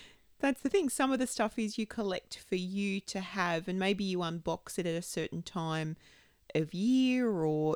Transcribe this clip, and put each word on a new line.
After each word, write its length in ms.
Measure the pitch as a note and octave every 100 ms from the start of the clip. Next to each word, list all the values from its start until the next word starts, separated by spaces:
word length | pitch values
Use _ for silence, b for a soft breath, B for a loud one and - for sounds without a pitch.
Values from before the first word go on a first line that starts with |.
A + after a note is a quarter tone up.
| B B B -
that's 220 | C#4 C4+
the 80 | C#4
thing. 200 | G4+ C#4+
Some 220 | - C4+
of 80 | C4
the 80 | B3+
stuff 300 | - A3 -
is 200 | G#3+ -
you 80 | G#3+
collect 500 | - G3+ F3+ - -
for 180 | - F#3
you 440 | F#3 G3 G3+ F#3+
to 180 | - F#3+
have, 480 | F#3 G3+ F3 E3 F3+
and 120 | F#3
maybe 240 | F#3+ G3+
you 160 | G3 F3+
unbox 580 | E3 E3+ E3 E3 - -
it 80 | E3+
at 100 | E3
a 60 |
certain 400 | - - D3+ E3+
time 540 | - F3+ D#3+ D#3+ D#3 D#3+ b b b b b
of 200 | - D#3
year, 560 | F3 A3 C4 B3+ B3+ A#3+
or, 460 | F#3 D#3 D3+ D#3